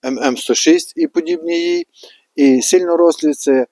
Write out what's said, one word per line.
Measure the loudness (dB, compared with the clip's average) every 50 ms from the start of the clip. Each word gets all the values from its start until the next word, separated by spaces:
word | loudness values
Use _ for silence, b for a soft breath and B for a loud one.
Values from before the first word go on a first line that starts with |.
| -6
М | -8 -8 -2
М | -2 -2 -2 -4
сто | -4 -4 -2
шість | 0 4 2 2 2 2 -6 -6
і | -4 -4 -2
подібні | _ -4 -4 -4 -6 -6 -4 -6 -4 -4
їй, | -2 -2 -4 -4 -6 _ b b b b b b b b _
і | 2 2 4 4 2
сильнорослі | 0 2 0 0 2 2 0 2 2 2 2 2 -2 -2 -2
це | -2 -2 0 0 0 0 _